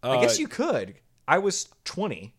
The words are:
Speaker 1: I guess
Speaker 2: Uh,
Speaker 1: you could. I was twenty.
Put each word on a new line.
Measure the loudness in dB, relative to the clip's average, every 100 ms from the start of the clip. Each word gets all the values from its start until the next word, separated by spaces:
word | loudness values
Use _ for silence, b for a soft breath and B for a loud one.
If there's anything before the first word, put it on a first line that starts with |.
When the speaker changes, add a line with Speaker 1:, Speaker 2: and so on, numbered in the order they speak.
| 2
Speaker 1:
I | 4
guess | 4 2
Speaker 2:
Uh, |
Speaker 1:
you | -2
could. | -4 -2 -2 -4 -12 _ _ 2
I | 2
was | 4 -2 -8 _ -12
twenty. | -6 -6 -6 -12